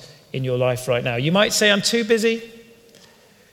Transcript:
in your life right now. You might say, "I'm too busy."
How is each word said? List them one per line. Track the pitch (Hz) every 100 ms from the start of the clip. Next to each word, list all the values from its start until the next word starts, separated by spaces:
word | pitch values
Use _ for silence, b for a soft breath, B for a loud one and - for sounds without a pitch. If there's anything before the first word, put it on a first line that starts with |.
| B B B
in | 131
your | 127 123
life | 127 120 -
right | 120
now. | 127 120
You | 147
might | 190 220
say, | - 214
"I'm | 202
too | - 233
busy." | 220 226 226 226 - - - - - - b b b b b